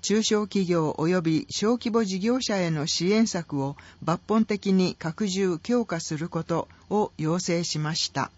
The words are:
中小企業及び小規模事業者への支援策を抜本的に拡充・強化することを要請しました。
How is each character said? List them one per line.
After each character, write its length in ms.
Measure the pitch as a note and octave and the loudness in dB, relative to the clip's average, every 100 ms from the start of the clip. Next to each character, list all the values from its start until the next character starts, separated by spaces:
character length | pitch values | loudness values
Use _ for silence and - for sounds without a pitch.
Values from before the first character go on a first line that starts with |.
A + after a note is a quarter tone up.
中 220 | - G#3 | 2 0
小 240 | G#3+ G#3+ G#3 | 2 0 0
企 200 | G3+ F3+ | 0 2
業 240 | E3+ D#3 | 2 2
及 300 | - D#3+ F#3 | 0 0 2
び 260 | E3 D#3+ - | 2 0 -2
小 240 | - G#3 | -2 0
規 160 | A#3+ A#3+ | 0 0
模 160 | A3 G#3+ | 0 0
事 140 | F#3+ | -2
業 200 | G#3 B3+ | 0 0
者 180 | A#3+ G3+ | 0 0
へ 120 | F3 | 0
の 180 | D#3 D3+ | 0 -2
支 240 | - F3 | -2 2
援 160 | G#3+ A3+ | 4 2
策 340 | F#3 D#3+ C#3+ | 0 -4 -4
を 140 | C#3 C#3+ - - - | -4 -8 -18 -10 -2
抜 140 | E3+ - | -2 0
本 200 | G#3+ A3 | 2 2
的 260 | G#3 G3+ | 0 2
に 240 | F#3+ F3+ - | 4 2 0
拡 320 | E3 D#3+ G#3+ | -8 -4 -2
充・ 320 | F#3 F#3+ E3 | 0 0 0
強 240 | - A#3+ A3 | 0 0 0
化 140 | E3 | -4
す 180 | - D#3 | -4 -6
る 120 | E3+ | -4
こ 140 | E3 | -6
と 260 | D#3+ E3+ - - - | -2 -2 -4 -12 -4
を 220 | G#3 G#3+ - | -2 -2 -2
要 220 | D#3 F3 | -2 0
請 260 | F3+ E3+ E3+ | 0 -2 -2
し 120 | D3+ | -4
ま 160 | D3+ | -2
し 180 | E3 - | -2 -4
た。 180 | - - | -2 -4